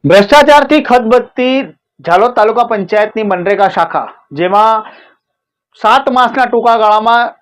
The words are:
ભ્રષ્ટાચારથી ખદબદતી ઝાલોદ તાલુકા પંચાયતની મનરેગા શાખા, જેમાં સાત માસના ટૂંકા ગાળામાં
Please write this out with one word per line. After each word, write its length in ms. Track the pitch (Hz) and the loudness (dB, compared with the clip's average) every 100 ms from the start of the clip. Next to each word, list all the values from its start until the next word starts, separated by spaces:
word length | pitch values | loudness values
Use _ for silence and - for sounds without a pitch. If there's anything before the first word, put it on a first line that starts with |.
ભ્રષ્ટાચારથી 760 | 143 185 202 285 294 294 277 302 | 2 2 4 2 4 4 4 -2
ખદબદતી 720 | 294 254 220 247 247 - 254 262 196 - _ _ | 2 0 2 0 -2 -6 -2 -2 -6 -16 _ _
ઝાલોદ 280 | 147 180 233 | -2 0 0
તાલુકા 280 | 240 214 220 | 0 0 0
પંચાયતની 580 | 240 220 185 214 214 220 | -2 -4 -2 -2 -2 -4
મનરેગા 440 | 214 180 180 196 196 | -4 -4 -2 0 0
શાખા, 400 | - 165 160 113 - _ | 0 -4 -4 -8 -16 _
જેમાં 520 | 139 180 202 220 220 214 - _ _ _ _ _ _ _ _ | -6 -2 2 2 0 -6 -20 _ _ _ _ _ _ _ _
સાત 260 | 214 247 269 | 0 0 0
માસના 340 | 247 240 233 | 0 0 0
ટૂંકા 320 | 240 240 233 226 | -2 0 0 0
ગાળામાં 560 | 214 214 220 233 233 - | 2 0 2 0 -2 -8